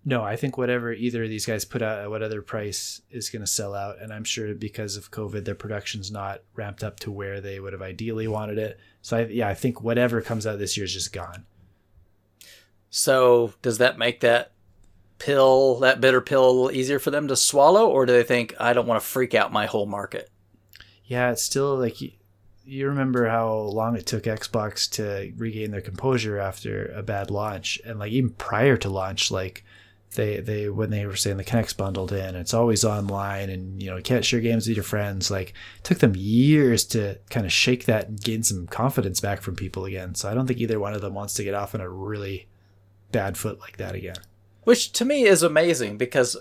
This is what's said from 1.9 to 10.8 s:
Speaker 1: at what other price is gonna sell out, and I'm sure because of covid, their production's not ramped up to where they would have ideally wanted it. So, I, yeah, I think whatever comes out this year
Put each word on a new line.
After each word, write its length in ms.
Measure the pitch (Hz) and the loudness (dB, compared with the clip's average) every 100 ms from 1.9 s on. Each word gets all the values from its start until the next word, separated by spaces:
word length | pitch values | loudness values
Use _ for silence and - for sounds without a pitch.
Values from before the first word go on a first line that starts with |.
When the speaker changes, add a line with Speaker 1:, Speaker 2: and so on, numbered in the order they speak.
| 107 | -4
Speaker 1:
at 100 | 104 | -6
what 140 | 107 | -6
other 180 | 110 107 | -4 -6
price 600 | 101 113 104 95 - - _ | -8 -8 -6 -8 -10 -14 _
is 180 | 123 - | -10 -10
gonna 160 | 113 101 | -8 -4
sell 300 | - 101 98 | -4 -4 -6
out, 240 | 101 - | -8 -10
and 140 | 110 | -14
I'm 100 | 107 | -10
sure 300 | 110 - 107 104 | -6 -6 -6 -6
because 400 | 107 - 107 101 | -8 -8 -8 -10
of 160 | - | -12
covid, 320 | - 104 104 | -10 -8 -6
their 100 | 95 | -8
production's 560 | 98 104 104 - 110 98 | -8 -8 -8 -8 -10 -10
not 340 | 104 98 98 _ - | -8 -10 -10 _ -12
ramped 260 | 104 98 | -10 -8
up 160 | 107 - | -10 -8
to 100 | - | -10
where 300 | 101 98 98 | -8 -8 -8
they 180 | 98 98 | -10 -10
would 140 | 98 | -10
have 80 | 92 | -10
ideally 440 | 95 92 110 110 110 | -12 -8 -6 -4 -4
wanted 320 | 107 107 107 | -4 -4 -4
it. 220 | 107 - _ _ | -6 -8 _ _
So, 160 | - 117 | -2 0
I, 80 | 117 | 0
yeah, 240 | 110 104 | 0 -2
I 40 | |
think 280 | 95 127 117 | 0 -2 -2
whatever 400 | 113 117 123 117 | 0 2 2 2
comes 260 | - 110 107 | -2 -4 -4
out 120 | 101 | -4
this 180 | 98 | -4
year 80 | - | -4